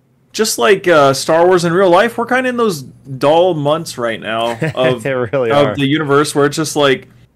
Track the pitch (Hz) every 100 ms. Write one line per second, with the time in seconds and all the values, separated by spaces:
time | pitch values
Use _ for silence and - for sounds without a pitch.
0 | _ _ _ - 220 - 226 190 175 156
1 | 139 135 - 160 175 185 170 175 190 175
2 | 226 233 233 254 254 240 220 151 127 -
3 | 139 131 143 165 185 156 143 160 165 -
4 | 117 101 92 113 117 113 160 127 131 120
5 | 135 127 117 139 117 143 139 104 139 156
6 | 147 143 151 147 143 151 151 151 139 127
7 | - - _